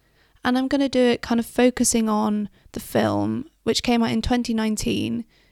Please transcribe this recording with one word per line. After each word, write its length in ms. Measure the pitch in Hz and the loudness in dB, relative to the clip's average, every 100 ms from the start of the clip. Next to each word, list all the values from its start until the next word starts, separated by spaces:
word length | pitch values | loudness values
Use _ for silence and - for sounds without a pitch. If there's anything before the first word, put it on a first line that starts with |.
| _ _ _ _ | _ _ _ _
And 120 | 247 254 | -2 -2
I'm 120 | 262 | 0
gonna 200 | 277 277 | 0 0
do 120 | 254 | 2
it 200 | 247 240 | 2 2
kind 200 | - 233 | 0 -2
of 60 | 233 | 0
focusing 640 | - 247 - 240 233 220 | 2 2 4 2 2 0
on 400 | 214 214 208 208 _ _ | 0 0 -2 -4 _ _
the 40 | - | -16
film, 680 | - - - 104 104 110 - _ | -4 0 2 0 -2 -4 -8 _
which 180 | 226 - | -4 -2
came 220 | - 240 | 0 2
out 80 | 226 | 2
in 100 | 220 | 0
twenty 320 | - 247 240 | 0 -2 -2
nineteen. 680 | 220 220 214 240 - 110 233 - _ _ | -2 -2 -2 -2 -2 -4 -6 -8 _ _